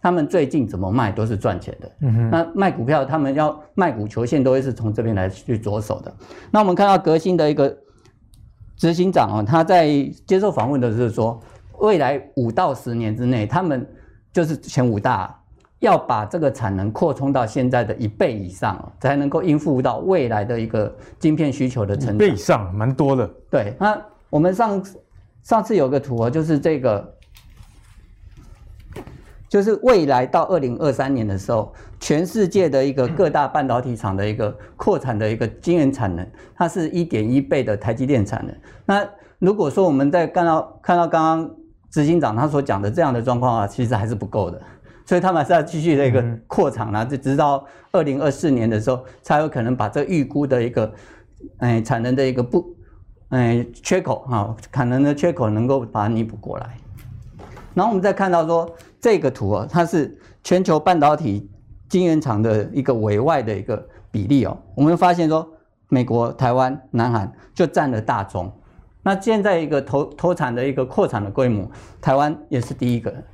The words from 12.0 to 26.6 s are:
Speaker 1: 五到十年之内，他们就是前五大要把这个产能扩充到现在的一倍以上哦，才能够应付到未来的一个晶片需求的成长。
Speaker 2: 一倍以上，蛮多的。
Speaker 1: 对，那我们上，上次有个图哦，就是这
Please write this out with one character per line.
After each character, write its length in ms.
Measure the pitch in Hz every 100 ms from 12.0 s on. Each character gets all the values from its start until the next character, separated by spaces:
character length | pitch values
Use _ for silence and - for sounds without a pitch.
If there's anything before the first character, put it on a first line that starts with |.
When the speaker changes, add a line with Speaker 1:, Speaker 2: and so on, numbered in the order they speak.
| 143 143 - -
Speaker 1:
五 120 | 117
到 240 | 117 180
十 220 | 127 123 117
年 180 | 110
之 120 | 110 123
内， 200 | 123 104
他 160 | 175
们 240 | 185 131 - - - - _
就 140 | 185 156
是 100 | 147
前 320 | - - 123
五 100 | 104
大 380 | 127 110 92 - _ - _ _
要 180 | 214 170
把 280 | - 110 104
这 120 | 175
个 140 | 143
产 240 | - 117 95
能 160 | 101
扩 220 | 107 170
充 180 | 131 139
到 140 | 135 131
现 240 | 143 127
在 160 | 123 110
的 100 | -
一 100 | 110
倍 280 | - 156
以 160 | 107 90
上 260 | 90 113 95
哦， 140 | - -
才 160 | 127 143
能 140 | 143
够 120 | 156
应 160 | 170 147
付 240 | 160 131
到 180 | 131 113
未 280 | 190 185 123
来 160 | 107
的 160 | 104 117
一 80 | 113
个 260 | 110 101 - - -
晶 160 | 156 151
片 140 | 151
需 180 | 123 131
求 160 | 123 98
的 100 | 101
成 120 | 127
长。 80 | 104
Speaker 2:
一 20 |
倍 120 | 208
以 40 | 110
上， 380 | - 135 92
蛮 200 | 98 117
多 220 | 135 143 135
的。 140 | 104 - -
Speaker 1:
对， 240 | 147 104 123
那 180 | 202 208 - _ _
我 80 | 151
们 160 | 180
上， 300 | 190 226 196 185 - _ - - _
上 220 | - 226
次 140 | 220 202
有 100 | 131
个 100 | 139
图 200 | - 120
哦， 60 | 113
就 140 | 156
是 160 | 160
这 220 | 151